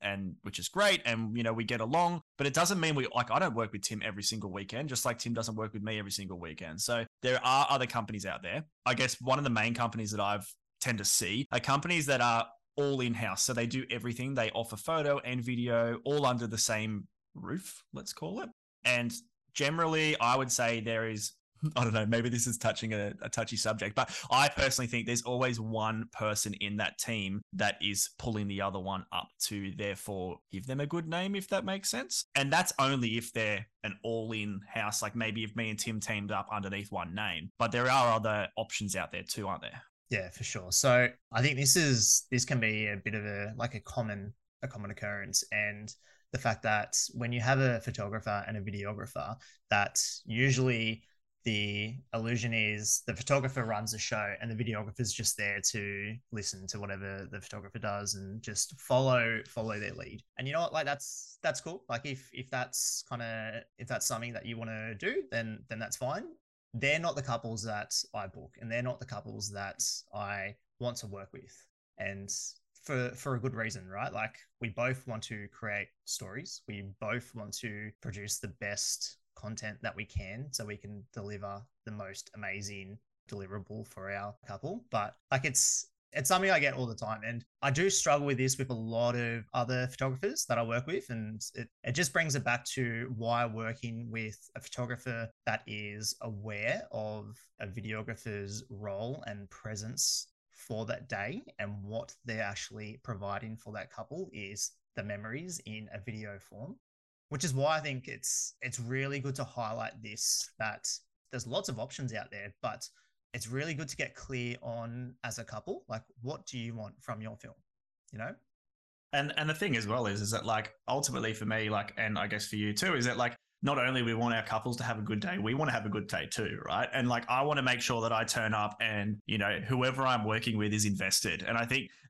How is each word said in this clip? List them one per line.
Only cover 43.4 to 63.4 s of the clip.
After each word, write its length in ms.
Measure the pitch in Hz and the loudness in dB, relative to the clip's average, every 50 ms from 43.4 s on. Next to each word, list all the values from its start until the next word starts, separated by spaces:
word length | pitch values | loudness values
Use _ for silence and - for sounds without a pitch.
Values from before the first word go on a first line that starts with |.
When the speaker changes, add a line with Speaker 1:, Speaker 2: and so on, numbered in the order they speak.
| 101 107 110 | -4 -4 -2
Speaker 2:
like, 200 | - 117 120 - | -2 -4 -2 -4
a 40 | 104 | -6
common, 540 | - - - 127 117 110 104 101 98 107 - - _ _ _ _ - | -8 -4 -2 -2 -2 -2 -2 -4 -6 -8 -10 -14 _ _ _ _ -10
a 40 | |
common 220 | 127 - 110 104 101 | -8 -8 -8 -8 -8
occurrence. 520 | 104 - - 104 104 101 98 95 95 - - - | -8 -6 -4 -4 -4 -4 -4 2 2 2 2 4
And 420 | 107 104 104 104 104 104 107 107 - - _ - - _ _ _ - | 2 2 2 2 -2 -4 -10 -12 -12 -16 _ -20 -20 _ _ _ -6
the 40 | 127 | 2
fact 240 | - 123 107 - - | 4 4 2 4 4
that 340 | 110 107 104 104 - - - - - - | 4 4 4 4 2 2 0 0 0 0
when 180 | 120 120 117 | -2 0 0
you 80 | 120 123 | 2 2
have 200 | 110 127 135 135 | 4 6 6 8
a 200 | 135 131 120 110 | 6 6 4 2
photographer 600 | - 123 - - 101 101 107 110 - 107 104 101 - | 0 -4 -4 -2 -2 -2 -2 -2 0 0 0 0 0
and 100 | - 110 | -2 -4
a 40 | 104 | -4
videographer, 720 | 95 107 98 101 98 101 104 101 98 - - - 69 87 113 - - - - - _ _ | -2 -4 -4 -4 -4 -4 -4 -4 -6 -8 -6 -6 -6 -6 -8 -10 -12 -20 -20 -20 _ _
that 320 | 104 101 101 - - - - - - - - | 6 6 6 4 4 2 2 2 -2 -6 -6
usually 800 | - 110 117 131 139 127 127 131 127 120 113 113 110 113 110 - _ _ _ _ _ _ _ _ | -2 2 4 6 6 6 6 6 4 4 4 2 0 0 -2 -6 _ _ _ _ _ _ _ _
the 520 | 117 110 104 104 104 101 104 104 110 127 135 - _ - | 0 2 2 2 2 0 0 -2 -2 -4 -8 -8 _ -4
illusion 400 | 117 113 117 123 113 110 120 113 | -2 0 2 0 2 2 2 2
is 480 | 113 107 107 107 104 107 - - - - | 4 4 2 2 0 2 2 2 2 2
the 80 | - 104 | -2 -4
photographer 480 | - - - 139 139 131 131 131 131 117 | -4 2 4 4 4 4 2 0 0 0
runs 300 | 110 107 104 110 107 107 | 0 0 0 0 -2 -4
the 40 | |
show 360 | 107 - - 117 107 104 101 98 - | -4 -2 0 0 0 0 0 -2 -4
and 100 | 113 117 | -4 -4
the 120 | 110 107 113 | -2 0 0
videographer's 480 | 113 110 104 104 107 - - 120 104 | 0 0 -2 -4 -4 -2 -2 -2 -2
just 260 | - - 107 - - | 0 0 0 0 2
there 220 | - 104 101 101 101 - - | 2 0 0 0 2 0 0
to 420 | - 110 101 101 101 101 101 104 110 127 - _ | 0 0 -2 -2 -4 -4 -4 -6 -6 -8 -10 _
listen 360 | 117 107 101 - - 95 95 | -8 -4 -4 -4 -6 -6 -8
to 120 | 95 - 104 | -8 -6 -6
whatever 480 | 101 98 98 95 98 98 98 98 98 95 | -4 -6 -4 -4 -4 -6 -6 -8 -8 -8
the 100 | 104 101 | -10 -10
photographer 380 | - - - 104 101 101 - 113 | -10 -10 -12 -12 -12 -8 -8 -4
does 340 | 98 107 101 101 104 101 - | -2 0 -2 0 -2 -2 -2
and 280 | 98 98 95 98 113 | -4 -4 -8 -8 -8
just 380 | - 113 104 - - - - - | -8 -4 -2 -2 -2 -2 -4 -14
follow, 640 | - - 131 127 135 131 127 123 117 113 113 110 - | 0 4 4 6 6 6 6 6 6 4 2 0 -4
follow 320 | - - 117 110 110 104 104 | -6 -6 -4 -2 -2 -2 -2
their 140 | 104 - - | -4 -4 -6
lead. 280 | - - - - - - _ _ | -8 -10 -10 -12 -14 -16 _ _
And 100 | - 127 | -6 -4
you 60 | 135 147 | -2 0
know 80 | 165 | 0
what? 120 | 170 151 - | 0 2 0
Like, 120 | 156 147 | 0 0
that's, 540 | 139 143 139 - - - - - - - - | 0 -2 -2 -4 -10 -10 -10 -12 -14 -14 -2
that's 180 | - - - - | 0 0 0 0
cool. 220 | - 160 175 - - - | -4 -6 -8 -8 -6 -4
Like, 160 | 120 117 131 | -4 -4 -2
if, 240 | 147 131 131 - - | -4 -6 -6 -8 -12
if 180 | - 135 127 - | -12 -12 -8 -4
that's 520 | 135 127 123 - - - - - - - - - | -2 -2 -2 -2 0 0 0 0 0 -2 -4 -6
kinda, 540 | 127 120 117 113 113 110 | -6 -6 -4 -4 -4 -4